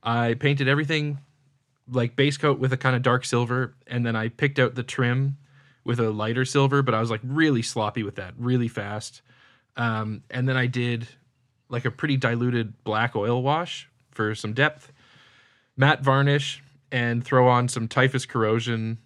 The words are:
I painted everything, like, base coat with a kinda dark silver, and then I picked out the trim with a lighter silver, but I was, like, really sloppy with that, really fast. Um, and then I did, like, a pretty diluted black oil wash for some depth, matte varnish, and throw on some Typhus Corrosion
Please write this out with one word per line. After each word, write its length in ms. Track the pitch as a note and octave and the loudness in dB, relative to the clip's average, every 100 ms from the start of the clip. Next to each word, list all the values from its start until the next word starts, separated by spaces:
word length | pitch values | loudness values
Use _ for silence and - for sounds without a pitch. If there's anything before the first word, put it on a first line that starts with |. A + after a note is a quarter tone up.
I 300 | A2+ A#2 A#2 | -2 0 0
painted 320 | A#2 C#3+ C#3+ C3+ | 0 0 2 2
everything, 520 | C#3+ D3 D#3 D3 C#3+ - _ _ _ _ _ - | 2 0 -2 -2 -6 -12 _ _ _ _ _ -6
like, 260 | B2+ A#2 A#2 | -2 -2 2
base 220 | C#3 C#3+ | 2 2
coat 200 | D3+ C#3 | 0 2
with 140 | C3 | 0
a 40 | C3 | 0
kinda 200 | C3 B2 | 0 2
dark 260 | B2+ B2+ - | 2 2 2
silver, 480 | A#2+ A#2+ B2 B2 _ - | -2 0 -2 -4 _ -8
and 180 | B2 A#2+ | -4 -2
then 100 | A2+ | -2
I 120 | A2+ | -4
picked 300 | - D3 C#3 | -2 -2 2
out 180 | B2 B2 | 0 0
the 60 | |
trim 540 | A#2+ - A#2+ B2 C#3 C#3 _ _ _ _ | -8 -2 0 0 -2 -4 _ _ _ _
with 160 | - A#2+ | -4 0
a 100 | A2+ | 0
lighter 360 | G#2+ A2 A#2 C3 | 0 -2 -2 -2
silver, 340 | C#3+ C#3 C#3 | 0 0 2
but 120 | C3+ | 2
I 60 | A2 | 0
was, 100 | A2+ | 0
like, 100 | G#2+ | -4
really 380 | B2 C#3+ D#3 B2 | -4 0 2 2
sloppy 400 | A#2 A#2+ G#2+ A#2+ | -2 -4 -4 -4
with 120 | G#2 - | -8 -8
that, 160 | F#2 A2 | -14 -8
really 280 | A#2+ B2 A#2 | -2 0 0
fast. 520 | - G2+ G#2+ - - _ _ _ _ _ - | -4 -8 -8 -12 -18 _ _ _ _ _ -6
Um, 460 | A#2 A2 A2 G#2+ _ | -4 -2 -6 -10 _
and 180 | B2+ C3 | -4 -2
then 80 | C3 | 0
I 100 | B2 | 0
did, 400 | B2 A#2+ A#2 A#2 - _ _ _ _ _ | 0 -2 -4 -8 -16 _ _ _ _ _
like, 160 | A#2+ | -4
a 60 | A#2+ | -4
pretty 260 | - D#3 C3+ | -4 0 0
diluted 680 | B2+ A#2 B2 A#2+ A2 - | 0 0 0 0 -2 -8
black 320 | - G#2+ A#2+ | -4 -2 0
oil 280 | A2+ G#2 A#2+ | -2 -2 0
wash 460 | C3 D3+ E3+ - - _ _ | 0 -2 -4 -10 -14 _ _
for 240 | - G#2+ | -4 -4
some 180 | G#2+ G#2+ | -4 -6
depth, 360 | A2 D3 D3+ - _ _ _ _ _ _ _ _ - | 2 2 0 -20 _ _ _ _ _ _ _ _ 2
matte 260 | C3+ D3+ | 4 4
varnish, 600 | C3+ C3+ C#3 C#3+ C#3+ - - _ _ | 4 4 4 2 0 -10 -18 _ _
and 320 | B2+ A#2+ A#2+ | -2 0 -2
throw 240 | A#2+ C3 B2+ | 2 6 6
on 200 | B2 B2 | 6 2
some 200 | - A2+ | -2 -2
Typhus 380 | - C3 C3+ - | 2 2 2 -4
Corrosion 720 | B2 A2 A2+ A2+ A2+ A2 A2+ | 0 2 2 0 -4 -4 -8